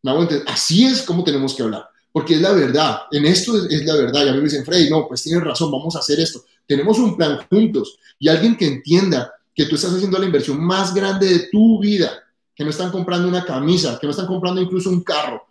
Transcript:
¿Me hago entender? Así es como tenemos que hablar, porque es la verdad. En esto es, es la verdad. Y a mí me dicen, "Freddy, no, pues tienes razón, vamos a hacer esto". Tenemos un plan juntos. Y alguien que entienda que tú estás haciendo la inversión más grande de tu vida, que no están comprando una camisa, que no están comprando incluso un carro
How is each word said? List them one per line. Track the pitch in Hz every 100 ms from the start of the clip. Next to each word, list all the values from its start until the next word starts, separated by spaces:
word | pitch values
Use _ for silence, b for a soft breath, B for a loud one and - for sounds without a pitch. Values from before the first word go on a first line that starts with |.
¿Me | 135
hago | 143
entender? | 170 147 -
Así | - - 170
es | 262 247
como | - 175
tenemos | 170 143 135
que | -
hablar, | 113 101 - _ _
porque | - -
es | 156
la | 185
verdad. | 196 135 139 151 113 -
En | 147 147
esto | 180 - 220
es, | 175
es | 156 147
la | 151
verdad. | 120 143 139
Y |
a |
mí | 135
me | 147
dicen, | 143 131
"Freddy, | 180 147
no, | 156 -
pues | 123
tienes | 151 170
razón, | 156 - 160
vamos | 135 160 160
a |
hacer | - 147
esto". | 165 - _ _ _
Tenemos | 139 165 220
un | 233 175
plan | 156 139 -
juntos. | 196 220 139 - _ b b
Y | 151
alguien | 160 220 226
que | 160
entienda | 127 147 175 190 143 120 - _
que | - 147
tú | 156
estás | 185
haciendo | 180 196 185
la | 196
inversión | 147 135 143
más | 170 190 185
grande | 185 196 196 190
de | 175 -
tu | 214 226 214
vida, | 202 208 165 - _ _ _ _
que |
no | 151
están | 151 185
comprando | 185 175 180 180
una | 180 180
camisa, | 131 147 175 147 117
que | 147
no |
están | 147 180
comprando | 185 180 185
incluso | 180 185 185
un | 180
carro | 175 151 151 117 _